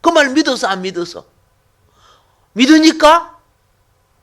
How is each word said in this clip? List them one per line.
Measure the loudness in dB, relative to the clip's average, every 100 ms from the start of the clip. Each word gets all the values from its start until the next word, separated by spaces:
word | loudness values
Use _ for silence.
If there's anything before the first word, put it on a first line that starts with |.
그 | -2
말 | 0 0
믿어서 | 0 -2 -4 -6
안 | -6
믿어서? | -8 -10 -10 -14 -20 _ _ _ _ _ _ _ _ _ _ _ _
믿으니까 | -2 2 4 2 2 2 2 -2 _ _ _ _ _ _ _ _ _